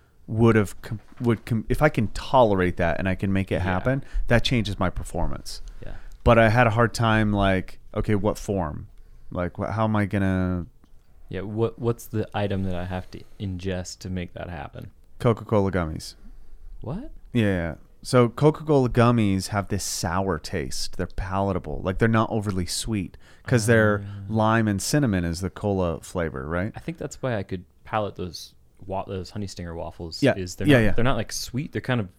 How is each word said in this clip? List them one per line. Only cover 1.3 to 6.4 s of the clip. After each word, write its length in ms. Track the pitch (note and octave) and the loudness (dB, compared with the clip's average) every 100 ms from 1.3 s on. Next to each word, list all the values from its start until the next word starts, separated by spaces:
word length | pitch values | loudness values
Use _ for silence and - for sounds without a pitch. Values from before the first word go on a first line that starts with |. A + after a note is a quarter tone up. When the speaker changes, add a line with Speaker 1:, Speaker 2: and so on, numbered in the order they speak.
| G#2+ - | 0 0
Speaker 1:
com-, 200 | A2+ - | -2 0
if 120 | B2+ | 2
I 60 | D3+ | 4
can 180 | - G#2+ | 2 -2
tolerate 680 | - - C3+ A#2 F#2+ F2+ E2+ | -2 2 6 6 6 2 2
that 200 | E2+ - | 0 0
and 100 | F#2+ | -2
I 60 | F#2 | -2
can 160 | G2 | 0
make 180 | F#2+ F#2+ | 0 0
it 40 | F2 | 0
Speaker 2:
Yeah. 40 | |
Speaker 1:
happen, 400 | F#2+ F#2 B2+ C3+ - - - | 0 0 0 -2 -2 0 4
that 160 | - | 4
changes 360 | - B2 G#2 G2 | 4 2 0 0
my 100 | F2+ | -2
performance. 720 | - - E2+ E2 D2 - - - - - | -2 -6 -2 0 -2 -6 -10 -10 -10 -10
Speaker 2:
Yeah. 80 | - - - | -10 -10 0
Speaker 1:
But 160 | - | 6
I 100 | A2+ | 8